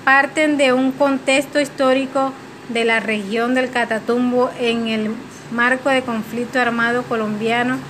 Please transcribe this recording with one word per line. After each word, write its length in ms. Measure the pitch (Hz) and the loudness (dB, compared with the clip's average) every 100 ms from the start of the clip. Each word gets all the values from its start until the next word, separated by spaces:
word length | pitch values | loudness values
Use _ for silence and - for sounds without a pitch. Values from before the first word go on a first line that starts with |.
parten 540 | - 269 277 320 311 294 | 6 4 4 2 2 4
de 160 | 269 | 4
un 180 | 254 262 | 4 2
contexto 680 | 262 285 269 - 269 285 294 | 2 2 2 2 0 2 -2
histórico 720 | 285 - 262 262 262 277 269 262 - - - | -2 0 2 2 0 0 -2 -4 -16 -18 -6
de 160 | 233 226 | -2 2
la 140 | 226 | 2
región 560 | 214 214 196 226 240 254 | 0 -4 -2 -2 0 0
del 160 | 254 | 0
Catatumbo 800 | 254 233 220 214 240 247 247 254 - | -2 -2 -2 0 0 2 2 0 0
en 280 | 240 233 226 | -2 0 -2
el 240 | 220 214 220 - - - | -2 -2 -6 -10 -16 -10
marco 380 | 233 240 254 277 | 0 2 2 2
de 120 | 262 | 0
conflicto 580 | 254 226 214 226 240 262 | 0 -6 -6 -6 -4 0
armado 440 | 240 233 233 240 | 0 2 0 0
colombiano 760 | 247 233 214 214 220 233 240 262 - | -2 -2 -2 -2 0 0 0 -2 -6